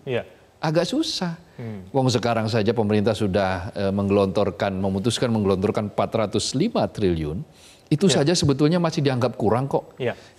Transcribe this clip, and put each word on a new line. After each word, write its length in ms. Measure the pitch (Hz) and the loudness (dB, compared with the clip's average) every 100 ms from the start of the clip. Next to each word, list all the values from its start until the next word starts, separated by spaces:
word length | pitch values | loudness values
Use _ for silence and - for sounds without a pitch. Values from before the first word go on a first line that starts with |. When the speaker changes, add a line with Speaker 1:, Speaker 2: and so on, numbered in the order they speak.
Speaker 1:
Ya. 240 | - 117 - - - - | -6 -6 -6 -16 -20 -8
Speaker 2:
Agak 240 | 160 156 | -2 0
susah. 560 | 170 269 320 - 180 165 - - | 0 -2 -4 -4 -6 -8 -14 -14
Speaker 1:
Hmm. 320 | 117 104 92 | -12 -12 -6
Speaker 2:
Wong 240 | 139 131 | 0 2
sekarang 400 | 117 117 113 110 | 2 2 0 0
saja 240 | 113 104 117 | 2 2 2
pemerintah 400 | 104 104 101 104 | 2 2 2 0
sudah, 560 | 104 95 95 92 87 | 0 2 0 -2 -6
eh, 160 | - 98 | -4 -2
menggelontorkan, 880 | 98 98 101 98 107 98 - 104 92 | 0 2 2 2 2 -2 0 -2 -2
memutuskan 560 | 98 98 101 117 127 | -2 -2 -2 0 0
menggelontorkan 560 | 113 98 95 98 - 104 | 0 2 2 0 -2 -4
empat 220 | - 101 | -2 -2
ratus 400 | 110 104 104 - | 0 -2 -2 -2
lima 320 | 131 214 233 | -2 -2 0
triliun. 560 | 107 - 98 82 76 82 - - - - - | -2 0 0 0 -2 -6 -10 -16 -20 -16 -4
Itu 240 | 151 196 | 2 2
Speaker 1:
Ya. 80 | 135 | 4
Speaker 2:
saja 160 | 143 | 2
sebetulnya 480 | 175 151 139 151 180 | 2 2 2 2 2
masih 160 | 165 165 | 0 0
dianggap 400 | 139 127 120 - | 0 2 0 0
kurang 320 | 107 113 135 | 0 2 0
kok. 240 | 143 - | -4 -6
Speaker 1:
Ya. 240 | - 123 104 - | -6 -6 -6 -14